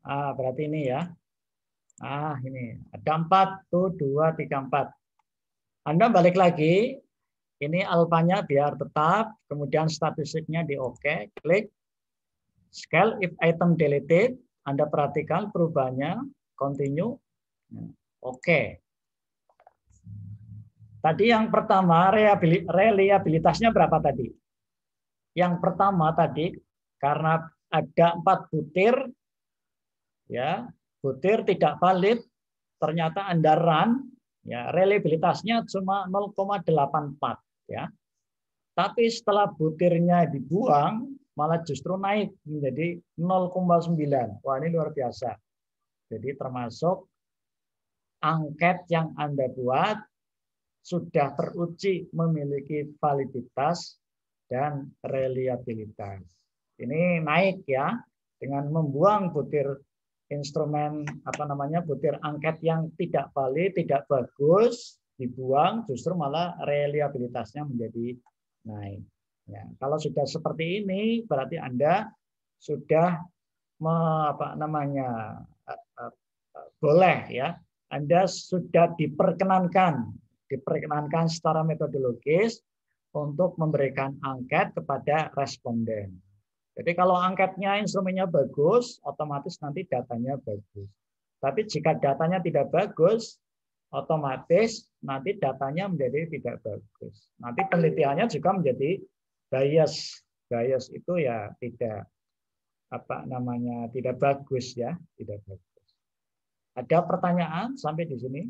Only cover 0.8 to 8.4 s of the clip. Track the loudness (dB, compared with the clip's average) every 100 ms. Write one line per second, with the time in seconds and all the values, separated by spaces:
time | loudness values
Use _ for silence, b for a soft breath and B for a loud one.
0.8 | -2 -2 -4 -10 _ _ _ _ _ _
1.8 | _ _ -8 -6 -6 -6 -8 -10 -10 -12
2.8 | -16 -6 -2 0 4 4 4 0 _ 0
3.8 | 0 0 -2 2 2 0 -4 -4 0 -2
4.8 | -2 _ _ _ _ _ _ _ _ _
5.8 | 0 4 6 8 6 6 4 4 4 4
6.8 | 2 -4 _ _ _ _ _ _ -4 -2
7.8 | 0 2 4 6 6 2